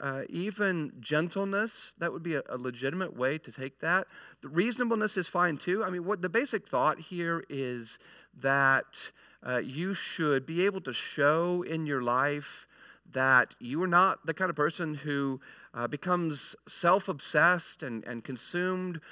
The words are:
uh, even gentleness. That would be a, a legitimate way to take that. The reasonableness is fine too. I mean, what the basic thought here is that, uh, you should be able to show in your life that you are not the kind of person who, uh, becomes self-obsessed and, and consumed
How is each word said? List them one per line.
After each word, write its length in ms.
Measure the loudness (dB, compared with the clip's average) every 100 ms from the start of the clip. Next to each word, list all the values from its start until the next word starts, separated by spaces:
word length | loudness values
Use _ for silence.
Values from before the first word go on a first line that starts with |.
uh, 220 | -6 -6 -6
even 640 | -4 -4 0 0 0 -2 -8
gentleness. 920 | -2 0 0 0 -2 0 -2 -6 -14 -6
That 140 | -4
would 100 | -4
be 120 | -4
a, 80 | -4 -4
a 80 | -6
legitimate 580 | -6 -4 -4 -2 -4 -2
way 220 | 0 -2
to 140 | -6
take 280 | -10 -12 -6
that. 260 | 0 0 0 -10 -20 -16
The 60 | -2
reasonableness 680 | 2 2 2 0 2 0 0
is 120 | -2
fine 280 | 2 2 2
too. 280 | 0 0
I 60 | 0
mean, 140 | -2
what 160 | -2 -2
the 80 | 0
basic 380 | 0 0 -2 -2
thought 320 | 2 2 2
here 460 | -4 -4 -2 -2 -4
is 500 | -4 -4 -4 -8 -12 -18 -20 -20 -4
that, 680 | 2 4 6 4 0 -8 -14 -16 -20 _ -4
uh, 120 | -2
you 360 | -2 -2 -2
should 500 | -4 -6 -2 2 2
be 220 | 0 0 0
able 140 | 0
to 100 | -4
show 720 | -6 -6 2 4 4 2 0
in 240 | 0 -2 0
your 160 | 0
life 640 | 2 2 2 0 -6 -14 -20 _ -20 -20 -8
that 420 | 0 6 6 6 0
you 240 | -6 -2
are 60 | 2
not 380 | 4 4 2 -4
the 80 |
kind 160 | -4 -2
of 60 | 0
person 380 | 0 0 -6
who, 460 | -6 -4 -2 -2 -4 -10 -20 -14
uh, 120 | -6 -4
becomes 680 | -4 -2 0 0 -2 -6 -10 -12
self-obsessed 1160 | 0 4 4 2 -6 -2 4 4 4 -2 -10
and, 220 | -8 -6
and 200 | -6 -8
consumed 760 | -8 -10 -6 -2 -2 -2 -4 -6 -10